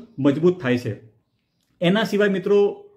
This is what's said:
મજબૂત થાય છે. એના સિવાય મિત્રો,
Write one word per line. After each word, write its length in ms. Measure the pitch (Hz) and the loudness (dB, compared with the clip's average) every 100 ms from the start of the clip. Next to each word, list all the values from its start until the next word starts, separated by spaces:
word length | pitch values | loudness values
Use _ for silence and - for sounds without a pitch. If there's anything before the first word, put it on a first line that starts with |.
| - - | -14 -2
મજબૂત 420 | 139 139 170 180 | -2 2 0 0
થાય 160 | 127 123 | -2 -2
છે. 240 | 117 104 - _ _ _ _ _ _ _ | -4 -10 -14 _ _ _ _ _ _ _
એના 220 | 175 202 | 0 0
સિવાય 260 | 208 202 208 | 0 0 0
મિત્રો, 560 | 190 196 202 202 - - | 0 0 2 2 -2 -14